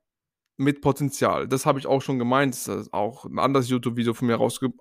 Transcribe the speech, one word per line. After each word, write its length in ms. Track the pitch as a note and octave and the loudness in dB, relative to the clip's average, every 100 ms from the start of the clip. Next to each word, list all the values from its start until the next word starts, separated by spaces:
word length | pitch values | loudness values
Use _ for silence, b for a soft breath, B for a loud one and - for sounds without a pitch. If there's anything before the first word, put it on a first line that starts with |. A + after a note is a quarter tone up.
| _ _ _ _ _ - | _ _ _ _ _ -2
mit 240 | C#3 C#3+ | -2 2
Potenzial. 680 | C#3+ C3 C#3+ - A#2+ D2 E2+ | 0 2 -2 0 0 0 0
Das 180 | C3+ D#3 | 0 0
habe 120 | C3+ | 0
ich 60 | C3+ | 2
auch 140 | C3+ | 0
schon 180 | - C3+ | 0 -2
gemeint, 360 | A#2+ C3 C#3 | 2 2 2
das 140 | A#2+ - | -2 -6
ist 240 | G2+ G#2+ | -6 -6
auch 320 | F2 G#2 C3+ - | -4 -4 -4 -10
ein 120 | - | -2
anderes 300 | A#2+ C#3 A#2+ | 2 2 2
YouTube-Video 460 | B2+ A#2+ A#2 A#2 | 0 0 -2 -2
von 120 | A2+ B2 | 0 0
mir 100 | A2+ | 2
rausge-, 360 | A#2+ - C3 - | 2 0 -6 -6